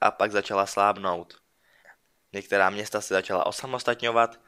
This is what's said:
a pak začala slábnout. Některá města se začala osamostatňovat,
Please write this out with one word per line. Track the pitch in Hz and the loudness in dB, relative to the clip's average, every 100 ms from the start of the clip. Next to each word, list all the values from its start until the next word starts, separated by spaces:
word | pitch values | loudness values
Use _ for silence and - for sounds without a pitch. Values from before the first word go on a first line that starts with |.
a | 107 | 0
pak | - 107 | 2 0
začala | 101 101 98 98 | 0 0 0 0
slábnout. | - 101 101 95 87 87 - _ _ _ _ - _ _ _ _ | 2 2 2 -2 -4 -8 -20 _ _ _ _ -20 _ _ _ _
Některá | 98 - 101 95 | -12 0 2 2
města | 101 104 107 | 0 -4 -6
se | - | -2
začala | 95 95 92 - | -2 0 -2 -2
osamostatňovat, | - 131 127 120 120 117 117 117 - | -4 -8 -4 -4 -2 0 2 2 -2